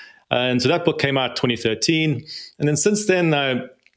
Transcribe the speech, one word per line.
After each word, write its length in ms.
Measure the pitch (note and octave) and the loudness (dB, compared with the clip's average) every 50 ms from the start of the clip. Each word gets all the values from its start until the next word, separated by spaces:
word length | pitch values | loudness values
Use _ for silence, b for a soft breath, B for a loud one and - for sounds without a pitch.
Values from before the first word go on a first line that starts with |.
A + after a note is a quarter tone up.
| B B B B B B | B B B B B B
And 320 | B2+ B2 B2 B2+ B2 B2 - | -2 0 0 0 0 0 2
so 60 | B2+ | 2
that 180 | E3 E3+ F3 | 0 2 2
book 120 | E3 D#3 - | 0 0 0
came 200 | - C#3 C3+ C3+ | -2 0 0 0
out 180 | B2+ A#2+ - | -2 -2 -2
twenty 200 | - - B2 A#2+ | -2 -2 -2 -2
thirteen. 680 | A#2 - A2+ A2 G#2+ - - E3 D#3+ D#3+ D#3 C#3 A#2+ B B B B B B B - | -2 -2 -2 -2 0 0 0 0 2 2 0 0 -2 B B B B B B B -4
And 100 | C#3+ D3 | -2 0
then 80 | D3+ | 0
since 300 | D3+ - G#3 G#3+ G#3 - | 2 2 2 2 2 2
then, 280 | - F#3 F3+ F3 D#3+ D3+ | 2 2 4 4 2 2
I, 280 | C#3+ C#3 C3+ B2+ A#2+ G#2 - - _ _ _ _ | 2 2 0 0 -2 -4 -8 -14 _ _ _ _